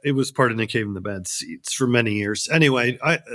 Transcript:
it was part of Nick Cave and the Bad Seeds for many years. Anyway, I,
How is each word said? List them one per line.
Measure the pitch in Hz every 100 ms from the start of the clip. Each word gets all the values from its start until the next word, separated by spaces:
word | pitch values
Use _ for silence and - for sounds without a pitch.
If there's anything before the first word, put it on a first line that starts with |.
it | 147
was | 135 127
part | - 123
of | 113
Nick | 113
Cave | 117
and | 104 95
the |
Bad | 98 98 90
Seeds | - - - -
for | - 123
many | 120 113
years. | 104 104 107 -
Anyway, | 160 147 127 120 120
I, | 147 165 -